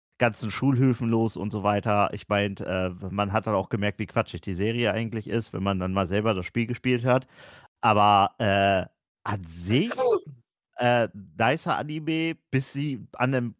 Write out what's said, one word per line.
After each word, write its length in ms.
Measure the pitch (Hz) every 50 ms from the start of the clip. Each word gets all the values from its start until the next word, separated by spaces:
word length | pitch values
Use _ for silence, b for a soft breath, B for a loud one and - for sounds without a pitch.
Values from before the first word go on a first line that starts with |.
| _ _ _ -
ganzen 320 | 123 117 107 - - 107
Schulhöfen 580 | - - 131 139 135 120 135 131 120 - 123 117
los 260 | 117 113 113 110 - 80
und 140 | 95 107
so 120 | 107 107 95
weiter. 460 | 104 104 101 - 113 104 104 101 - -
Ich 140 | 101 - -
mein, 260 | 104 101 101 101 98 -
äh, 320 | - - 92 92 92 92 90 90 98 92
man 220 | 92 101 101 98 98
hat 140 | 110 107 113
dann 80 | 107
auch 140 | 95 90 -
gemerkt, 300 | - 104 101 104 - -
wie 60 | 107
quatschig 360 | - - 120 107 - - 92
die 120 | - 104 92
Serie 400 | 87 101 110 113 120 117 107 95
eigentlich 340 | 110 117 110 101 110 104 -
ist, 260 | - 117 113 - -
wenn 100 | - 95
man 160 | 98 98 92
dann 120 | 90 92 95
mal 140 | 98 95 82
selber 260 | 95 104 104 113 104
das 120 | 92 87
Spiel 220 | - - 117 117 110
gespielt 360 | 123 - - 127 127 120 117
hat. 220 | 127 123 131 - - B B B B B B B B B _
Aber, 540 | - 107 107 104 104 104 104 98 98 95 - -
äh, 480 | 117 104 98 101 98 98 98 92 90 - _ _ _ _ _ _ -
an 200 | 101 101 98 90
sich, 460 | 82 82 85 85 95 113 139 202 240 - 508 254 - - 359 - 151 135 - _ _ _ _ _ _ _ -
äh, 300 | 123 123 123 120 113 101 - 101 95 - - -
nicer 400 | 113 120 147 160 - 175 127 -
Anime, 580 | 127 151 151 156 151 156 160 160 160 165 160 - _ _
bis 200 | - 131 135 - -
sie 320 | 139 147 151 135 104 104 - -
an 200 | - 123 131 135
einem 220 | 127 120 117 - _